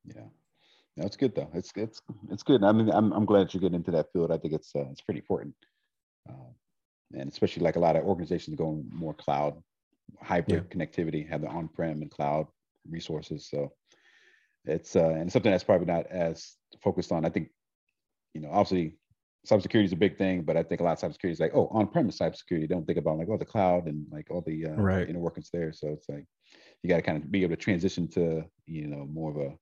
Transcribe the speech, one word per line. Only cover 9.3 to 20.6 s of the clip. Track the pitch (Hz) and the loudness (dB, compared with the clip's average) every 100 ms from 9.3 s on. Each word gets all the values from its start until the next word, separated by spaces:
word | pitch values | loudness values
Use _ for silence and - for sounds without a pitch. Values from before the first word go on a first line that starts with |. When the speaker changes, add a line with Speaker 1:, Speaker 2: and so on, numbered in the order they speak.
| 71 73 78 _ _ _ _ - - | 0 -2 -4 _ _ _ _ -20 -20
Speaker 1:
hybrid | - 90 82 82 82 | -2 -2 2 0 0
Speaker 2:
Yeah. | 85 78 | -6 -6
Speaker 1:
connectivity, | - 80 76 76 | -2 -2 -4 -4
have | 78 | -6
the | 71 | -6
on-prem | 85 80 - 82 76 | -6 -8 -4 -4 -4
and | 76 | -8
cloud | - 73 76 76 _ _ _ - | -4 0 0 -2 _ _ _ -12
resources. | 82 - 78 78 76 - | -12 -6 -8 -6 -12 -6
So | 73 71 _ _ _ _ _ _ _ _ _ - | -6 -6 _ _ _ _ _ _ _ _ _ -4
it's, | 80 - - | -4 0 4
uh, | 82 | 4
and | 80 85 | 2 0
something | - 113 | 2 4
that's | 92 | 2
probably | - 90 87 | 4 2 4
not | 85 - | -2 -2
as | 90 82 80 - _ _ _ | -2 -2 -4 -14 _ _ _
focused | 101 90 85 | -2 -2 -2
on. | 82 80 | 0 0
I | |
think, | 85 78 _ _ _ _ _ _ _ _ | -2 -6 _ _ _ _ _ _ _ _
you | 78 | -12
know, | 76 | -2
obviously | 92 98 92 80 - _ _ _ _ - | 2 2 2 -2 -6 _ _ _ _ 2
cybersecurity | 107 - 113 98 | 2 4 4 4
is | |
a | 87 | 4
big | 98 - | 2 2
thing, | 95 90 | 0 0
but | 76 | 0
I | 82 | 0